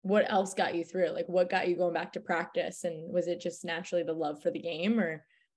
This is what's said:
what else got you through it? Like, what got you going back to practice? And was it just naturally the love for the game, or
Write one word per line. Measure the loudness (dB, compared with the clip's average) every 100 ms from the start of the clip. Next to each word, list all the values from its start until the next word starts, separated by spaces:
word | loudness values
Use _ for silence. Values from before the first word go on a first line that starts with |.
what | 2 4 4
else | 4 2 0
got | 0 0
you | -4
through | 0 0
it? | 0
Like, | 0
what | 2 4
got | 2 2
you | 2
going | 2
back | 0 -4
to | -8
practice? | -2 -2 0 -2 -4 -4 -6
And | -6 -2
was | 0 0
it | -2
just | -4 -6 -6
naturally | -6 -2 -2
the | 0
love | -2 -2 -2
for | -2
the | -2
game, | -6 -2 2 2
or | 2 -2 -12 _ _